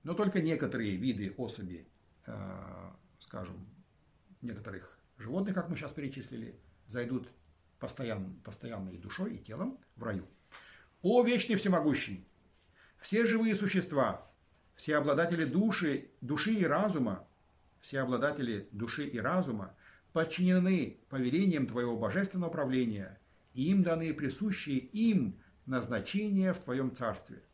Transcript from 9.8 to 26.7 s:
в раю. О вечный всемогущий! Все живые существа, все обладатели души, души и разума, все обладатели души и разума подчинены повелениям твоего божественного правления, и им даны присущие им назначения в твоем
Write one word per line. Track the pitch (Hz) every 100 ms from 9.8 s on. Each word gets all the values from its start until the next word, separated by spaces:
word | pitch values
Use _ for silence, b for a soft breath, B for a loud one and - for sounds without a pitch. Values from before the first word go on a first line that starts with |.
| _ -
в |
раю. | 113 98 90 _ _ B B B B _
О | 175 240
вечный | 240 240 - 202
всемогущий! | 202 175 151 123 - 95 - _ _ _ _ b b b
Все | - 214 233
живые | 226 220 202
существа, | 208 190 - 143 117 95 - _ _ _ _ -
все | - 147
обладатели | 139 143 170 170 147
души, | 165 220 - 160 135 - _
души | 127 147 208
и | 220 170
разума, | 147 208 165 120 92 - _ _ _ _ _
все | - 135
обладатели | 127 123 143 147 123 104 95
души | 101 113 - 143
и | 117
разума | 110 185 139 110 95 - B B _
подчинены | 160 160 - 180 185 180 185 123 - _
повелениям | 135 123 156 196 156 120
твоего | 113 120 113
божественного | 107 175 190 185 175
правления, | - 135 131 120 104 92 - _ b b
и | 127 151
им | 196
даны | 175 165 165
присущие | 147 139 - 214 185 147 131
им | - 214 226 196 110 - B B -
назначения | 127 - 113 98 196 214 196 190
в | 180
твоем | -